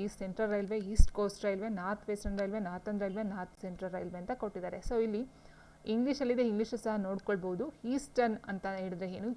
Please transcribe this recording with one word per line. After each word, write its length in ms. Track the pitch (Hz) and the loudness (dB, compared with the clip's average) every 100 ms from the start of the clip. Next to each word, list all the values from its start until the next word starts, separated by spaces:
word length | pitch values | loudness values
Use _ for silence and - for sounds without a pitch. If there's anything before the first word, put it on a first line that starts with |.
ಈಸ್ಟ್ 140 | 202 - | 0 -4
ಸೆಂಟ್ರಲ್ 320 | 190 185 220 | -6 0 0
ರೈಲ್ವೆ, 280 | 208 196 214 | 2 0 -2
ಈಸ್ಟ್ 340 | 190 214 - | 4 8 8
ಕೋಸ್ಟ್ 320 | - 202 202 | 6 0 0
ರೈಲ್ವೆ, 240 | 208 190 220 | -2 0 -2
ನಾರ್ತ್ 400 | 196 185 208 - | -2 -2 -4 -4
ವೆಸ್ಟರ್ನ್ 300 | 208 202 196 | -4 -2 0
ರೈಲ್ವೆ, 200 | 196 214 | 0 -2
ನಾರ್ತನ್ 420 | 180 180 214 208 | -4 -4 -4 -2
ರೈಲ್ವೆ, 220 | 196 202 | -2 -2
ನಾರ್ತ್ 380 | 214 190 180 - | -4 -4 -8 -10
ಸೆಂಟ್ರಲ್ 320 | 190 175 185 | -10 -6 -4
ರೈಲ್ವೆ 260 | 180 180 180 | -4 -6 -6
ಅಂತ 120 | 180 | -6
ಕೊಟ್ಟಿದ್ದಾರೆ. 460 | 247 214 185 175 180 | -4 -4 -4 -6 -4
So 220 | - 240 | 0 2
ಇಲ್ಲಿ 200 | 226 208 262 - - - - - - | 2 0 -4 -10 -20 -20 -20 -10 0
ಇಂಗ್ಲೀಷಲ್ಲಿದೆ, 640 | 226 262 285 240 247 233 | 2 2 2 2 4 4
ಇಂಗ್ಲೀಷು 280 | 208 226 233 | 2 0 -2
ಸಹ 180 | 220 214 | 0 0
ನೋಡ್ಕೊಳ್ಬೋದು. 760 | 190 196 - 196 185 180 285 - | 0 -2 0 0 0 -2 -4 -4
ಈಸ್ಟರ್ನ್ 540 | 233 269 - - 233 214 - | -2 -2 0 2 2 2 -4
ಅಂತ 180 | 196 196 | -4 -4
ಹೇಳಿದ್ರೆ 420 | 190 185 175 185 | -4 -4 -4 -6
ಏನು? 180 | 185 214 | -4 -6